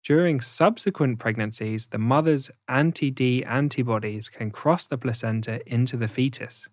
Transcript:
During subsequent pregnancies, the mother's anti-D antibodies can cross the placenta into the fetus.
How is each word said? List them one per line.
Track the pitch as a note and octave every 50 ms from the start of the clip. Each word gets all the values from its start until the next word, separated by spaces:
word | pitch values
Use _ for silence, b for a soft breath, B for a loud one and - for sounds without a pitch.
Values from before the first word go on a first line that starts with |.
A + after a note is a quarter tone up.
| _
During | - D3 D#3+ F3+ F3 D#3 B2+
subsequent | A#2 - - - E3 G3+ A#3 - - G3+ F#3+ - D3+ C3 A#2+ A2+
pregnancies, | - A#2+ A2 A#2 G#2+ G#2+ A2+ - A2 A2 A2 A2 A2 _
the | - A2
mother's | A2 A#2 C3 D3+ D#3 D#3+ D3+ C3+ C3 - - _ _ -
anti-D | B2+ C3+ D3+ E3+ E3 - D3+ C#3 C3 - C3 B2+ B2 B2+ -
antibodies | - A#2 C3+ C#3+ C#3+ - - B2 A#2+ A2+ A2 A2 G#2+ G#2 G#2+ G#2+ -
can | - - A#2 G#2+
cross | - - - D3+ E3+ F3+ -
the | - D3 B2
placenta | - B2+ A#2 - - A2+ A2 A2 A2 - A2+ A#2 -
into | - A#2+ A#2 B2+ B2+ -
the | A#2 A2+ G#2
fetus. | - - B2+ C3+ A#2+ - - - - - - -